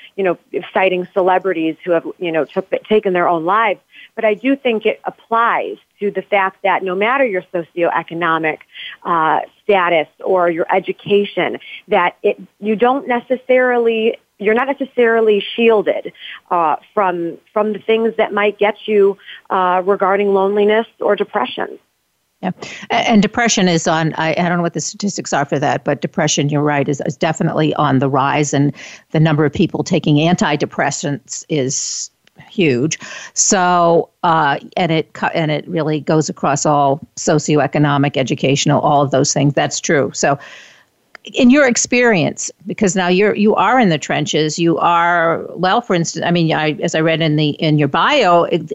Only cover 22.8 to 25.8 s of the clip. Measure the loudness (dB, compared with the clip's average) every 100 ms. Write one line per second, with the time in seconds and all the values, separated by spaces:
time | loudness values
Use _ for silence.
22.8 | -4 -2 2 4 4 0 0 2 2 2
23.8 | 0 0 0 -2 -2 0 0 0 -2 -4
24.8 | -8 -6 -6 -6 -4 -4 -2 -2 0 -2